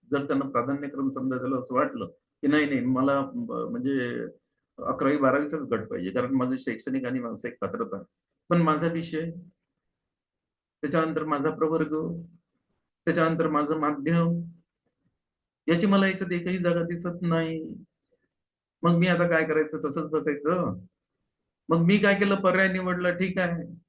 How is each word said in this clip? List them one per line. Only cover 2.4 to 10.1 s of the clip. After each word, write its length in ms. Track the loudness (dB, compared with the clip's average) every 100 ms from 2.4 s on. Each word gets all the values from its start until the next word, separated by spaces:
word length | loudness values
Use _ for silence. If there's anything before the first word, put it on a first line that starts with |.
| 2
"नाही, 200 | 2 2
नाही, 140 | 0
मला, 380 | 2 2 4 2
अं, 520 | 0 -6 -6 -6 -4
म्हणजे 560 | -4 -2 0 -2 -4 -8 -12 _ _ _ -8
अकरावी 380 | -6 0 2 4
बारावीचाच 440 | 4 2 0 -6
गट 280 | -2 -4 -2
पाहिजे, 220 | -6 -2
कारण 240 | -2 0
माझी 240 | 0 0 -2
शैक्षणिक 480 | -4 -6 -4 -4 -2
आणि 140 | -4
व्यावसायिक 360 | -6 -8 -10 -6
पात्रता, 420 | -6 -4 -6 -6 -12 _ _ _ _
पण 140 | 2
माझा 240 | 4 2 0
विषय, 440 | -2 -4 -6 -6 -10 -18 _ _ _ _ _ _